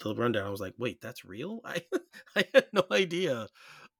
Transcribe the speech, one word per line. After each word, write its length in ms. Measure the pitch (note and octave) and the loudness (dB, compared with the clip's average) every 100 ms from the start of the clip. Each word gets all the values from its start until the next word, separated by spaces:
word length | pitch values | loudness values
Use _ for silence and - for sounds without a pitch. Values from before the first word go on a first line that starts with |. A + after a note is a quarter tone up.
the 100 | G#2 G#2+ | -6 0
rundown, 300 | A#2+ G#2+ G2 | 0 0 -2
I 40 | |
was 100 | G2 | -6
like, 120 | F#2+ A2 | -8 -6
"Wait, 220 | A#2+ - | -6 -6
that's 220 | A#2 - F#2+ | -12 -14 -16
real?" 360 | G2 E3+ A3+ | -10 -10 -10
<laughs> 40 | - | -8
I, 180 | F3 - F#4+ - - - G#3 | -8 -4 -6 -6 -20 -6 -2
I 100 | - | 6
had 120 | C4+ - | 6 6
no 100 | G#3 F3+ | 0 2
idea 560 | G#3 F#3 E3+ F3 A#2+ G#2+ _ - - - _ | 2 2 0 -2 -2 -6 _ -20 -20 -20 _